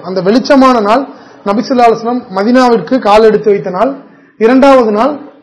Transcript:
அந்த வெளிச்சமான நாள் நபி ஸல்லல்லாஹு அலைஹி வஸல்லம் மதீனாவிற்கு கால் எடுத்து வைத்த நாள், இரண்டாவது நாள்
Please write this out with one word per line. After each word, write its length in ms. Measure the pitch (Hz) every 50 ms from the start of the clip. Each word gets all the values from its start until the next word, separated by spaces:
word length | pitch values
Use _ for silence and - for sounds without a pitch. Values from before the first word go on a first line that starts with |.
| -
அந்த 180 | - 185 185
வெளிச்சமான 600 | 175 190 220 254 - - 294 269 262 262 254 233
நாள் 260 | 202 202 220 269 277 - - - - - - - -
நபி 180 | 202 202 233
ஸல்லல்லாஹு 260 | - - 269 247 240 233
அலைஹி 100 | 220 226
வஸல்லம் 240 | 220 233 247 254 240 - 185
மதீனாவிற்கு 640 | 190 202 233 247 262 254 247 233 220 - - 254 262
கால் 240 | 214 208 202 220 220
எடுத்து 260 | 220 208 208 - 214
வைத்த 200 | 202 202 - 190
நாள், 220 | 180 180 220 262 180 - - - _ _ _ _ _ -
இரண்டாவது 540 | 214 226 262 262 262 277 269 254 240 220
நாள் 280 | 208 214 233 285 294 269 - - - _